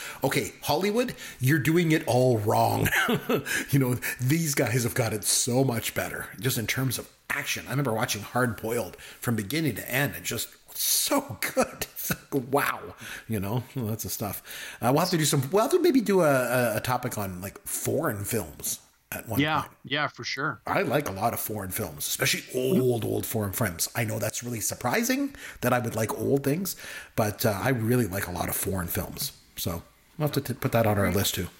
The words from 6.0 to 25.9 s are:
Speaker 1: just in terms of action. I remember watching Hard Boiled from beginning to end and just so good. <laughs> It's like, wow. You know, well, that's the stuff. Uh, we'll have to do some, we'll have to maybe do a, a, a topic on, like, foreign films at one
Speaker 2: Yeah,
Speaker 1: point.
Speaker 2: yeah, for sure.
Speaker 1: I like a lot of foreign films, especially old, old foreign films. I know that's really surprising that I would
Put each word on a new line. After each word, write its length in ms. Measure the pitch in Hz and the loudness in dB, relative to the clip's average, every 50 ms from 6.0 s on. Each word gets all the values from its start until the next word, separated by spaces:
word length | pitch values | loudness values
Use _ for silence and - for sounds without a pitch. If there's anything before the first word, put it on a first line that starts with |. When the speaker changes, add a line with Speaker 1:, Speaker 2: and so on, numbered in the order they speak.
| 92 90 - - - - - 90 | -4 -4 -6 -8 -10 -10 -10 -4
Speaker 1:
just 160 | 113 107 - | -2 -2 0
in 100 | 120 107 | 0 -2
terms 300 | - - 131 131 127 - - | -2 -2 0 0 -2 -2 -4
of 120 | - - - _ _ - | -8 -12 -18 _ _ -4
action. 380 | - 143 147 - - - - | -4 -4 -2 -4 -4 -4 -4
I 40 | 92 | -4
remember 200 | 123 143 143 120 | -2 0 0 0
watching 300 | 110 110 120 - - 101 | 0 0 0 -2 -2 -6
Hard 340 | 101 - - 120 123 120 104 | -6 -2 0 2 2 2 0
Boiled 400 | - - 113 123 120 101 87 - - - - - - | -2 -4 -2 -2 -2 -2 -4 -10 -14 -18 -18 -14 -6
from 160 | - 120 117 | -2 0 0
beginning 380 | 107 101 95 139 165 165 135 104 | 0 0 -2 -2 0 0 0 -2
to 160 | - - - | -2 -6 -2
end 240 | 123 135 143 117 - | 0 0 0 0 -2
and 80 | - 85 | -6 -6
just 240 | - 120 107 - - - - _ - - | -6 -4 -4 -6 -8 -12 -20 _ -14 -6
so 640 | - - - - - - - 294 285 - - 104 - - - - | -4 0 0 2 2 2 2 2 0 0 -2 -6 -6 -6 -2 2
good. 320 | 262 240 - - - - - | 0 0 0 -2 -8 -10 -10
<laughs> 40 | - - | -8 -10
It's 340 | - - 170 - - - | -6 -6 -6 -6 -6 -2
like, 180 | - 139 117 135 | -2 -2 0 2
wow. 300 | 127 143 - - 123 113 - - - - - - - - - - | 2 2 2 2 0 -2 -4 -12 -14 -14 -14 -12 -12 -12 -6 -4
You 100 | 110 101 | -4 -2
know, 260 | 92 98 117 123 113 - - | -2 -2 -2 -4 -4 -4 -6
well, 80 | 135 113 | -4 -2
that's 180 | 104 110 - - | -2 -2 -4 -4
the 40 | 95 | -8
stuff. 340 | - - 113 98 90 - - - - - - - - - | -6 -6 -6 -6 -6 -8 -12 -12 -14 -12 -12 -12 -8 0
Uh, 80 | - 123 | 2 4
we'll 80 | 135 151 | 4 4
have 100 | 180 175 | 4 4
to 80 | 180 160 | 2 2
do 80 | 151 | 2
some, 200 | 139 165 139 131 - | 4 2 2 2 2
we'll 100 | 185 208 233 | 2 4 4
have 80 | 277 | 4
to 60 | 359 370 | 4 6
maybe 180 | 311 349 262 269 | 6 6 6 6
do 220 | 196 196 196 185 | 4 6 4 6
a, 500 | 165 147 139 127 123 117 123 127 120 113 | 6 6 6 4 4 2 2 2 2 2
a, 40 | 104 | 2
a 40 | - | 0
topic 380 | - 127 127 - - 120 - 110 | 0 0 -2 0 -2 -4 -4 -4
on, 240 | 101 95 90 90 | -4 -4 -6 -8
like, 160 | 98 95 - - - | -8 -10 -10 -12 -10
foreign 580 | - - - - - - 131 165 147 107 101 101 | -8 -8 -4 -2 -2 0 0 0 -2 -2 -4 -4
films 560 | - 123 107 85 76 - - - - - - - _ _ _ _ _ | -2 -2 -2 -2 -6 -12 -10 -8 -8 -8 -8 -10 _ _ _ _ _
at 160 | - - - 120 | -10 -10 -6 -2
one 120 | 104 127 | 0 0
Speaker 2:
Yeah, 220 | 147 156 151 139 | 2 2 0 0
Speaker 1:
point. 100 | - - - _ - | -2 -4 -12 _ -8
Speaker 2:
yeah, 220 | 123 135 151 147 | -4 -2 -2 -2
for 160 | 131 - - 117 | -2 -4 -8 -8
sure. 360 | - - 131 143 156 120 - _ | -6 -4 -4 -4 -4 -6 -6 _
Speaker 1:
I 160 | - 170 - | -2 -2 0
like 260 | 196 - 123 151 143 - | 0 2 0 0 0 -2
a 40 | |
lot 220 | 98 95 110 120 110 | -4 -2 -2 0 0
of 60 | - | -2
foreign 300 | - - 107 104 95 92 | -4 -6 -6 -6 -6 -6
films, 360 | 90 - 104 82 73 73 - | -4 -6 -6 -6 -6 -8 -6
especially 380 | - - - - - - 180 - - - 127 127 131 123 123 | -6 -2 0 0 0 0 -2 -4 -4 -4 -2 2 2 4 4
old, 260 | 127 123 120 113 110 | 4 4 2 2 0
old 220 | 107 107 104 101 | -2 -2 -2 -2
foreign 260 | - - 110 104 95 | -2 -2 -2 -2 -2
films. 360 | 92 - 117 98 82 82 - - - | 0 -2 -2 -2 -2 -4 -6 -4 -2
I 100 | 120 117 | -2 -2
know 140 | 107 107 113 | -2 -2 -4
that's 240 | 107 110 - - | -4 -4 -4 -6
really 180 | 120 123 123 107 | -6 -6 -6 -4
surprising 760 | - - - - - 120 - 220 233 247 262 277 285 277 - - - - - - | -4 -4 -4 -2 -2 0 0 0 2 0 0 0 0 -4 -6 -12 -16 -16 -8 -2
that 120 | - 123 127 | 2 2 2
I 60 | 123 | 2
would 160 | 110 117 | 2 0